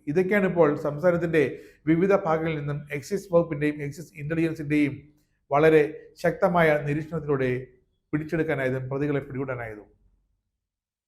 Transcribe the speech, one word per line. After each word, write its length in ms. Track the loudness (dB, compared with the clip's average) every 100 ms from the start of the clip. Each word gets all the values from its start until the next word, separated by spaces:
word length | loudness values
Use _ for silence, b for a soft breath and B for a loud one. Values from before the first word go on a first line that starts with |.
| -4
ഇതൊക്കെയാണ് 380 | 0 2 2 2
ഇപ്പോൾ 300 | 4 4 4
സംസ്ഥാനത്തിന്റെ 680 | -4 0 2 2 2 2 2 B B B 0
വിവിധ 280 | 2 4 2
ഭാഗങ്ങളിൽ 440 | 2 0 0 -4
നിന്നും 280 | -6 -8 -8
എക്സൈസ് 360 | -12 -6 -8 2
വകുപ്പിന്റെയും 500 | 2 2 0 -2 -2
എക്സൈസ് 280 | -8 -10 -16 -12
ഇന്റലിജൻസിന്റെയും 800 | -6 -2 -2 -2 -2 0 0 -2 -16 _ _ _ -2
വളരെ 300 | 4 6 6 4 -2 -18 -4
ശക്തമായ 600 | -4 0 0 4 4 2
നിരീക്ഷണത്തിലൂടെ 840 | 0 -4 -4 -8 -2 0 0 -2 -6 _ _ _ -6
പിടിച്ചെടുക്കാനായതും 760 | -6 -2 -2 -2 0 -2 -2 -4
പ്രതികളെ 300 | -4 -2 -2
പിടികൂടാനായതും. 680 | -4 -8 -6 -8 -10 -14 -18 _ _ _ _ _ _ _ _ _ _ _